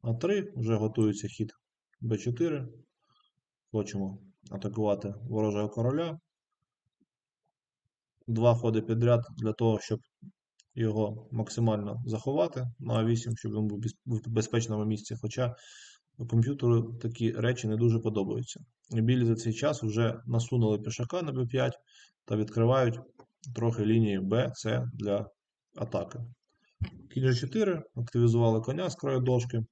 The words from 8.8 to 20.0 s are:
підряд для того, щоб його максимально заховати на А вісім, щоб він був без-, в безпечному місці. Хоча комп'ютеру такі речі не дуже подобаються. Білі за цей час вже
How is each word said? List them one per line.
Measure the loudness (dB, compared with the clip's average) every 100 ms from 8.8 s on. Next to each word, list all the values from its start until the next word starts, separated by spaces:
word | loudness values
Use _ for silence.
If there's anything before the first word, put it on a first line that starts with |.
підряд | 0 2 4 4 2 -4
для | -4
того, | 2 2 2
щоб | -2 -6 _ _ -20 _ _ _ _
його | -4 -2 0 -2 -4 -8
максимально | -6 -4 0 0 0 -4 -6 -4
заховати | -4 -2 0 0 -2 -8 -8
на | -2
А | 0
вісім, | 2 0 -2 -6
щоб | -4
він | -2 -2
був | -2
без-, | -6 -8 -6
в | -4 -2
безпечному | -2 0 -2 -2 -2
місці. | -2 -4 -6 -8
Хоча | -6 -4 -4 -4 -18 -20 -20 -20 _ -14 0
комп'ютеру | 2 2 2 4 4 2
такі | -6 -8 -2 -2
речі | 0 -2 0 -2
не | 2
дуже | 4 4
подобаються. | 2 0 -2 -4 -6 -12 -20 _ _
Білі | 0 2 4
за | 4
цей | 2 0
час | 0 -2 0
вже | -2 2